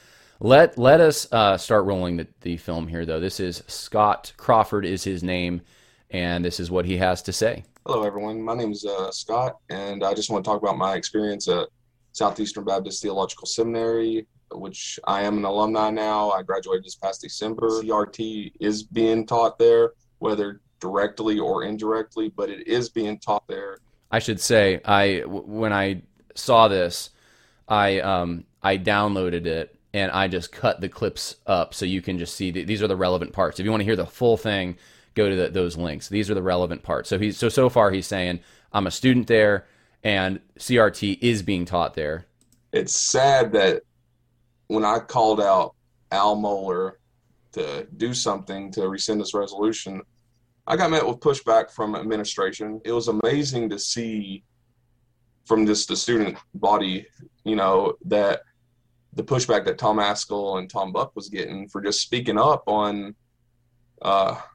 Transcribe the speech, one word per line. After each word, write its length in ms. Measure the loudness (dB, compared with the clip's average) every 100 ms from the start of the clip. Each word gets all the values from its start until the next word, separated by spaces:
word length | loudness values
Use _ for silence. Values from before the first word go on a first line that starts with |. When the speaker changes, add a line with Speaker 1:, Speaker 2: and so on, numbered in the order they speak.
| _ -20 _ -4
Speaker 1:
Let, 360 | 6 8 8 6
let 240 | 6 8
us, 320 | 8 4 0
uh, 240 | 4 4 4
start 280 | 2 2
rolling 320 | 2 0 -2 -4
the, 100 | -8 _
the 160 | -8 -8
film 320 | -6 -6 -6
here, 180 | -6 -4
though. 140 | -4
This 180 | -4 -4
is 220 | -6 -6 -12
Scott 640 | -14 -4 4 4 4 -2 -6
Crawford 480 | 4 4 4 0
is 200 | -2 -4
his 180 | -4 -4
name, 400 | -2 -2 -2 -4 -8 _ _ _ _
and 340 | -4 -2 -2
this 140 | -2 -4
is 140 | -4
what 120 | -2
he 120 | 0 0
has 260 | 0 0
to 100 | -4
say. 320 | -2 -2 -2 -12 _ -4
Speaker 2:
Hello, 160 | -2
everyone. 380 | -2 -4 -6 -6
My 120 | -6
name 180 | -4 -4
is, 120 | -4
uh, 260 | -6 -4 -6
Scott, 440 | -8 -4 -2 -2 -4 -12
and 340 | -10 -8 -4
I 80 | -2
just 180 | -2 -2
wanna 120 | -4
talk 180 | -2 -2
about 160 | -2 -2
my 200 | -2 -2
experience 520 | -4 -4 -4 -4 -2
at 200 | -2 -2 _ _ _ _
Southeastern 520 | -2 -2 -2 -6 -6
Baptist 360 | -4 -4 -4 -8
Theological 460 | -6 -4 -4 -6 -8
Seminary, 800 | -2 -2 0 -2 0 0 -2 -6 _ -18
which 480 | -14 -12 -12 -12 -8 -4
I 160 | -2
am 160 | 0 -2
an 60 |
alumni 460 | 0 0 0 2 0
now. 400 | 0 0 0 0
I 100 | 0
graduated 420 | -2 -6 -2 -4
this 120 | -4 -8
past 260 | -8 -6
December. 580 | -10 -8 -6 -2 0 0
C 100 | 0
R 140 | -2
T 480 | -2 -4 -8 -8 -10 -6
is 220 | -4 -4
being 440 | -4 0 2 2 0
taught 300 | 2 2 4
there, 360 | 6 6 4 0 _ -6
whether 420 | -2 -2 -2 -6 _ _
directly 580 | -6 -2 -2 -2 -2 0
or 240 | 0 -2
indirectly, 640 | -4 -4 -2 -2 -4 -4 -6
but 220 | -4 -6
it 160 | -6 -2
is 220 | -2 -2
being 300 | -4 -4 -4
taught 280 | -4 -4 -4
there. 320 | -10 -10 -14 _ _ -4
Speaker 1:
I 80 | -2
should 220 | -2 -2
say, 400 | 2 6 6 4
I, 360 | 2 4 4 2
w-, 240 | -4 -8 -8
when 260 | -4 0
I 300 | 0 0 -4 -10 _ _
saw 340 | -8 4 6 6
this, 420 | 6 0 -4 -12 _ _ _ _ _ -2
I, 320 | 2 2 2
um, 440 | 0 0 -2 -6 -10 _
I 140 | 0 0
downloaded 680 | 2 2 2 0 -2 -2 -4
it 320 | -4 -6 _ _
and 160 | -4 -2
I 160 | 0 -2
just 240 | -2 -6
cut 300 | -4 -2 -2
the 80 | -4
clips 480 | -4 -6 -6 -10 -8 -2
up 260 | 0 0
so 140 | -4 -4
you 160 | -4
can 160 | -4 -6
just 160 | -6
see 160 | -6 -6
th-, 160 | -4 -4
these 160 | -2
are 60 | 0
the 80 | 0
relevant 360 | 0 0 -2
parts. 260 | -2 -2 0
If 60 |
you 60 | -2
wanna 140 | 0
hear 120 | 0 -2
the 80 |
full 320 | -4 0 2 2
thing, 400 | 0 -2 -4 -8 -16 _ _
go 160 | 0 2
to 60 | 2
the, 120 | 0
those 280 | 0 -2 -2
links. 320 | -6 -6 -6
These 220 | -4 -2
are 40 |
the 80 | -2
relevant 400 | 0 0 0 -4
parts. 260 | -4 -4 -2
So 100 | -2
he's, 200 | -2 0
so, 100 | 0
so 220 | 4 4
far 200 | 6 4
he's 140 | 4 -2
saying, 340 | -2 -2 -4 -8 _ _
"I'm 140 | -2 -2
a 40 |
student 360 | 2 4 4 4
there 400 | 6 6 4 -2 _ _ _
and 380 | -2 0 0 -4 _ -12
C 200 | 0 6
R 120 | 6
T 280 | 4 -2 0
is 200 | 2 0
being 220 | 0 -2
taught 300 | 0 0 -2
there." 320 | -2 -4 -6 -10 _ _ _ _
Speaker 2:
It's 220 | -4 -2
sad 580 | -2 0 4 4 4 4
that 300 | 4 4 2 -4 _ _ _ _ _ _ _ -4
when 180 | 0
I 140 | 2 0
called 420 | 0 0 2 4
out 360 | 4 4 2 -6 _ _ -6
Al 260 | 0 2 2
Mohler 580 | -2 -2 -2 -2 -4 -6 _ _ _ _ _
to 340 | -8 -6 -8 -12 -6
do 160 | -4
something 600 | -2 -4 -4 -6 -12 -10
to 160 | -4 -4
rescind 320 | -4 -2 -2
this 120 | -2
resolution, 680 | -4 -4 -2 -2 -2 -8 -12 -14 _ _ _ _ _ -4
I 100 | 0
got 140 | 2
met 160 | 2 0
with 140 | 0
pushback 500 | 0 0 4 2 2
from 240 | -4 -4
administration. 840 | -4 -4 -4 -4 -4 -4 -4 -10 -8
It 80 | -4
was 160 | -2 0
amazing 600 | 0 2 0 0 -2 -4
to 100 | -4
see 640 | -6 -4 -4 -4 -6 -12 _ _ _ _ _ _ _ _ _ _
from 220 | 0 2 4
just 220 | 2 0
the 60 |
student 440 | -4 0 0 0 -6 -14
body, 520 | -4 2 2 0 -6 -10 _ -20 _
you 100 | -4
know, 380 | 0 4 4 2 -2 0
that 340 | 2 2 0 -6 _ _ _ _ _ _
the 100 | -8
pushback 440 | -2 0 2 2 0
that 100 | 0
Tom 220 | 0 2
Ascol 600 | 2 0 -4 -4 -4 -4
and 120 | -6
Tom 200 | -6 -4
Buck 240 | -4 -6
was 140 | -8 -12
getting 400 | -8 -8 -8 -10
for 140 | -6
just 180 | -4 -2
speaking 380 | -2 -2 0 2
up 260 | 4 2 0
on, 480 | 0 0 -4 -8 -16 _ _ _ _ _ _ _ -6
uh, 400 | 0 2 2 -2 -10